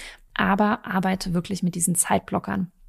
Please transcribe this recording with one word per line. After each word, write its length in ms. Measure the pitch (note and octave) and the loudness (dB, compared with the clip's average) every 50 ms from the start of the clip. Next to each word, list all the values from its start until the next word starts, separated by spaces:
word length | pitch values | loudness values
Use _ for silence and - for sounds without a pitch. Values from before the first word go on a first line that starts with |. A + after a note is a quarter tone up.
| - - - - - _ - | -16 -16 -18 -20 -20 _ -2
Aber 520 | - G3+ F#3+ G3 G3 G#3 G#3 A3 - - | 0 2 2 4 4 4 2 2 0 -4
arbeite 480 | - F#3 F#3+ F#3 F#3+ F#3+ F#3+ - F#3+ E3+ | -4 -2 0 0 0 0 -2 -2 -2 -2
wirklich 300 | F3+ E3+ - G3 F3 F#3 | -2 -2 -2 -4 -2 -2
mit 120 | F3 - | -2 0
diesen 200 | F3 E3+ F#3 E3+ | 0 0 0 2
Zeitblockern. 760 | - - - G#3 F#3 - - F#3 - - G3 G3 G3 F#3 E3+ - _ - | 0 2 2 2 0 0 0 -4 -4 -2 -2 -2 -2 -4 -4 -8 _ -20